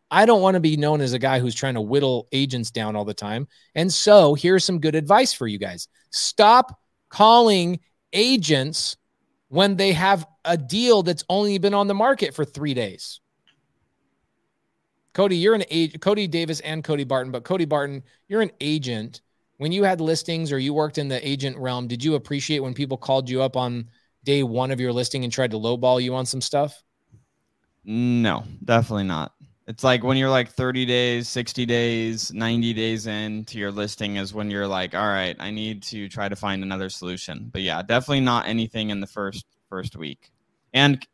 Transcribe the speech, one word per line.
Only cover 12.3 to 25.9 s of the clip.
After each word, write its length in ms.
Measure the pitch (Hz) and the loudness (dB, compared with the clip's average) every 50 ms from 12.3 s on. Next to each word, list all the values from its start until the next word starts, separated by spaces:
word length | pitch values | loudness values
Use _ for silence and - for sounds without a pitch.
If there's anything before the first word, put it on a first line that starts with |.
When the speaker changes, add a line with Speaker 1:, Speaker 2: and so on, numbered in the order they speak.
| 135 | -4
Speaker 1:
for 100 | - 147 | -4 -6
three 300 | - - - 151 147 135 | -6 -6 -6 -6 -4 -2
days. 460 | 123 113 98 92 - - - - - _ _ _ _ _ _ _ _ _ _ _ _ _ _ _ _ _ _ _ _ _ _ _ _ _ _ _ _ _ _ _ _ _ _ _ _ _ _ - | -2 -4 -6 -6 -12 -16 -16 -16 -18 _ _ _ _ _ _ _ _ _ _ _ _ _ _ _ _ _ _ _ _ _ _ _ _ _ _ _ _ _ _ _ _ _ _ _ _ _ _ 0
Cody, 220 | - 196 202 185 | 2 2 2 2
you're 180 | 170 170 214 226 | 2 4 4 4
an 100 | 208 180 - | 2 0 -2
ag-, 280 | 151 165 165 156 - 151 | 0 0 0 0 -2 -2
Cody 260 | - 190 208 208 202 | 0 0 2 2 0
Davis 340 | 175 151 170 165 156 160 147 | -2 -2 -2 -2 -4 -6 -6
and 220 | - 156 156 160 | -6 -8 -8 -6
Cody 220 | 147 - 151 147 139 | -4 -4 -4 -2 -2
Barton, 260 | 127 135 131 127 131 | -2 -2 -2 -2 -2
but 120 | 127 123 113 | -6 -8 -4
Cody 200 | - 185 190 165 | -2 -2 0 0
Barton, 360 | 143 151 147 143 143 139 135 135 _ _ _ _ - | 0 0 0 -2 -2 -6 -10 -14 _ _ _ _ -4
you're 120 | 196 220 | 0 0
an 80 | 220 175 - - | 0 0 -2 -4
agent. 600 | 139 147 156 156 135 127 120 110 107 117 113 - _ _ _ _ _ _ _ - | -4 -2 -2 -2 -2 -4 -6 -6 -8 -10 -14 -18 _ _ _ _ _ _ _ -8
When 120 | 139 156 | -6 -4
you 120 | 175 196 202 | 0 0 2
had 160 | 190 185 165 | 2 2 0
listings 500 | 160 156 160 156 - - 165 165 165 147 | 0 0 -2 -2 -2 -4 -4 -4 -4 -4
or 80 | 143 135 | -2 -2
you 140 | 131 139 147 | -2 -2 0
worked 240 | 156 151 151 - 156 | 0 -2 -2 -2 -4
in 100 | 143 139 | -4 -4
the 180 | 135 123 - | -4 -4 -4
agent 300 | 123 143 135 135 139 127 - | -4 -4 -4 -4 -6 -6 -6
realm, 280 | 127 127 127 127 123 | -6 -6 -4 -4 -6
did 160 | 117 123 120 | -6 -6 -4
you 120 | 127 160 156 | -2 0 -2
appreciate 460 | 139 - - 147 139 135 - 151 147 | -2 -2 -4 -6 -6 -4 -2 -2 -2
when 140 | 131 127 123 | -2 -4 -4
people 220 | - 143 131 135 | -6 -6 -6 -6
called 320 | 127 - - 135 131 127 123 | -6 -2 0 0 0 0 -2
you 140 | 127 131 | -2 -2
up 140 | 131 131 131 | -2 0 0
on 320 | 131 127 123 120 120 113 117 _ _ _ _ _ _ - | -2 -2 -2 -4 -6 -8 -12 _ _ _ _ _ _ -2
day 180 | 139 139 143 | 0 0 2
one 280 | 135 120 110 123 127 131 | 0 0 -2 -2 -2 -2
of 100 | 135 123 | -2 -2
your 120 | 127 123 | -2 -2
listing 320 | 120 123 123 - - 135 127 | -2 -2 -2 -4 -4 -6 -6
and 80 | 120 | -4
tried 180 | 117 - 131 120 | -2 -2 -2 -2
to 60 | 107 110 | -2 -2
lowball 440 | 107 117 123 120 127 127 | -2 -2 -2 2 2 2